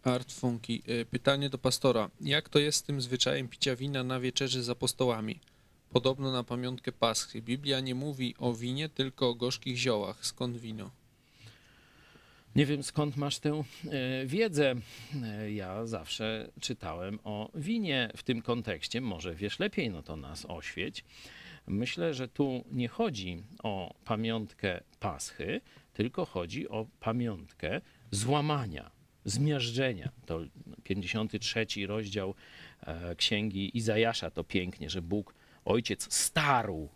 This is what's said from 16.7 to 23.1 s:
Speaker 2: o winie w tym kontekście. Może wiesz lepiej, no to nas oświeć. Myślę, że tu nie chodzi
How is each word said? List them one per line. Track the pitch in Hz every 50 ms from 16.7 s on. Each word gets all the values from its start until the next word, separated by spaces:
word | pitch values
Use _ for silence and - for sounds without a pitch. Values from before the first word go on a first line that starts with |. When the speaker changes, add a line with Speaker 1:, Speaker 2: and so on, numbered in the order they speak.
| 120 - - 85 78 85 90 98 104 107 -
Speaker 2:
o | 107 107 104 107 - -
winie | 160 143 180 226 233 208 170 135 131 120 107 -
w | - -
tym | - 127 117
kontekście. | - - 117 120 107 - 92 76 - - - 117
Może | 131 117 95 80 95 92 82
wiesz | 80 101 104 - -
lepiej, | 180 208 - - 160 117
no | 92 80 -
to | - -
nas | 80 67 65 80 - -
oświeć. | - 90 80 - - - - 90 - - - - - - - - - - - - - - - _
Myślę, | - 92 101 120 123 - 175 170 165 147
że | 127 131
tu | 120 - - 143 139 131 123 117 -
nie | 139 127 123
chodzi | 117 - - 226 220